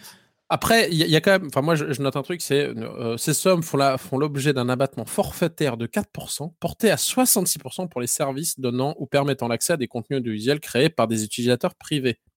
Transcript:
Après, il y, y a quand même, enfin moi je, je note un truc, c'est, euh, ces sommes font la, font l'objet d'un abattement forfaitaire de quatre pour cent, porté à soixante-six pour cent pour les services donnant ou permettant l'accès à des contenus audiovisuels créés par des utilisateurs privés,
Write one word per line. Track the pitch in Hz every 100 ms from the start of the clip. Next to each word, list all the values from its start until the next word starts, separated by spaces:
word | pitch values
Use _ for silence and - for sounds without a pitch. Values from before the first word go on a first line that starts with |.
| - - _ _ -
Après, | 165 - 226 185
il |
y, | 165 170
y | 156
a |
quand | 202
même, | 190 165
enfin | 135
moi | 147
je, | 160 156
je | 131
note | 135
un | 143
truc, | 135 175
c'est, | - 139 143
euh, | 113 117 107 117 117
ces | -
sommes | 151 190 180
font | 160 139
la, | 139 135
font | - 131
l'objet | 151 143 139
d'un | 131 123
abattement | 123 113 -
forfaitaire | 113 - 196 - 170 - 147 117
de | 117
quatre | - 202
pour | - 104
cent, | - 151 -
porté | 165 - 220
à | 151
soixante-six | - - 254 - 180 -
pour | 127
cent | - 180
pour | -
les | 120
services | - 143 135 160 -
donnant | 127 123 135 -
ou | 151
permettant | 143 143 131 120
l'accès | 117 -
à | 170
des | 120
contenus | 123 107 139
audiovisuels | 120 107 113 147
créés | - 120 156
par | 160 113
des | 113
utilisateurs | 107 - 120 123 -
privés, | - - 151 131 110 _